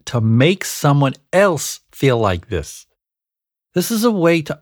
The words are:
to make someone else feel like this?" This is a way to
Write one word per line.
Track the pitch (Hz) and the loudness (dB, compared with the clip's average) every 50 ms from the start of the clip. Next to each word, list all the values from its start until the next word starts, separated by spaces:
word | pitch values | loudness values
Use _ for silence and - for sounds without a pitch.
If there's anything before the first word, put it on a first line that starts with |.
| _ | _
to | - - 120 | -6 -4 -2
make | 110 113 113 120 131 165 196 185 - | 0 2 4 4 4 4 2 0 -4
someone | - - - - 147 143 143 139 135 - - _ _ - | -10 -10 -2 0 2 2 2 2 0 -2 -6 _ _ 0
else | 180 202 202 170 143 - - - - _ _ | 2 2 2 0 -2 -4 -8 -12 -14 _ _
feel | _ - - 135 123 117 | _ -2 0 0 2 2
like | 110 98 92 87 - - | 0 0 -2 -2 -6 -6
this?" | 104 82 73 - - - - _ _ _ _ _ _ _ _ _ _ _ _ _ _ _ _ _ _ | -8 -8 -8 -10 -14 -20 -20 _ _ _ _ _ _ _ _ _ _ _ _ _ _ _ _ _ _
This | 180 175 - | -6 -4 -2
is | 226 220 220 | -4 -2 0
a | 247 220 | 0 0
way | 190 165 170 170 165 151 | 2 2 2 2 2 -2
to | - - - | -6 -10 -12